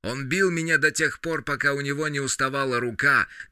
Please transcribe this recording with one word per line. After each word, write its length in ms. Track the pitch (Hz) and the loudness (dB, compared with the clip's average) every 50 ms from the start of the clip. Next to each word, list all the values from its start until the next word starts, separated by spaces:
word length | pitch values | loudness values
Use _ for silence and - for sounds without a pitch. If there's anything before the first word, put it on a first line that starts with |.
| - | -6
Он 220 | 104 127 135 135 | -6 -6 -6 -2
бил 240 | 127 170 190 196 185 | 0 2 4 4 4
меня 260 | 170 165 165 165 165 | 2 0 0 2 4
до 140 | 151 151 151 | 4 4 4
тех 300 | 147 - 160 147 - - | 2 2 0 0 -2 -4
пор, 220 | - 165 160 151 | -6 -6 -6 -4
пока 300 | - - 143 - - 143 | -4 -4 -4 0 0 0
у 80 | 143 139 | 0 0
него 280 | 143 139 143 143 156 151 | -2 -4 -4 -2 -4 -4
не 120 | 147 143 | -2 -4
уставала 580 | 139 127 - - 139 135 135 139 139 135 123 120 | -2 -2 -2 -2 -2 -2 0 -2 -2 0 0 -2
рука. 480 | 123 120 113 - 139 143 139 120 - - - - - - | -2 -2 -2 0 2 4 4 4 2 0 -6 -18 -16 0